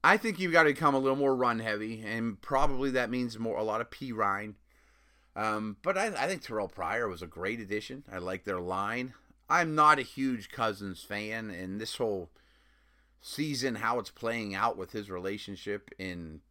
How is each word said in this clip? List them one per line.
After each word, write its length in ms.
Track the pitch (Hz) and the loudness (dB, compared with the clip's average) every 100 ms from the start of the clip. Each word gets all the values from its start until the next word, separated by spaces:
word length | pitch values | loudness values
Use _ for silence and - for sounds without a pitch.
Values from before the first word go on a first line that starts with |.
I 140 | 156 208 | 6 6
think 200 | 226 180 | 2 -2
you've 140 | 185 | 4
gotta 200 | 165 156 | 8 8
become 240 | 139 156 135 | 6 4 4
a 40 | |
little 160 | 135 135 | 2 4
more 180 | 139 | 4
run 260 | 131 123 113 | 4 2 2
heavy, 440 | 113 104 107 110 107 | -2 -2 -4 -6 -4
and 360 | 113 117 98 | -2 -2 -4
probably 480 | - 135 143 131 139 | 0 4 4 4 2
that 180 | 127 117 | 0 0
means 300 | 127 123 110 | -2 -4 -4
more, 180 | 113 - | -4 -2
a 60 | |
lot 160 | 110 107 | 0 -2
of 100 | 110 | -4
P 220 | - 135 | -8 -8
Ryan. 440 | 110 101 98 107 104 _ _ _ _ _ _ _ 101 | 0 0 0 -4 -14 _ _ _ _ _ _ _ -4
Um, 400 | 107 107 107 101 | -2 0 -4 -4
but 160 | 175 190 | -2 0
I, 100 | 220 | 0
I 200 | 160 147 | 0 -2
think 140 | 185 | -4
Terrell 260 | - 110 95 | -4 -4 -4
Pryor 400 | - 85 110 117 | -4 -4 -2 -2
was 140 | 85 | -4
a 60 | 85 | -10
great 340 | 80 95 117 | -6 -4 -4
addition. 420 | 98 104 - 135 - | -4 -4 -6 -14 -10
I 60 | 92 | -8
like 260 | 92 95 | -6 -6
their 160 | - 92 | -4 -4
line. 540 | 90 92 101 117 127 - _ _ - | -2 -2 -2 -4 -6 -10 _ _ 0
I'm 260 | 170 165 151 | 2 2 6
not 220 | 151 151 | 6 6
a 60 | |
huge 460 | 127 - 135 120 98 | 2 -2 0 0 -6
Cousins 520 | - 117 98 101 87 | -2 -2 0 -8 -8
fan, 460 | - 104 107 113 110 | -8 -6 -4 -6 -6
and 300 | 87 95 101 | -6 -6 -6
this 160 | 110 - | -6 -2
whole 360 | 117 98 82 _ _ _ _ _ _ _ _ _ | 0 0 -4 _ _ _ _ _ _ _ _ _
season, 540 | - - 151 135 131 107 | -12 -6 -4 0 -2 0
how 220 | 113 120 | 0 0
it's 120 | 107 | -4
playing 440 | - 113 117 104 95 | -6 -4 -2 -4 0
out 200 | 113 98 | 0 0
with 160 | 107 | -6
his 180 | 110 101 | -8 -6
relationship 800 | 92 92 101 - 98 - 101 - - | -6 -4 -6 -8 -10 -6 -6 -8 -10
in 440 | 92 87 80 78 _ | -8 -6 -10 -14 _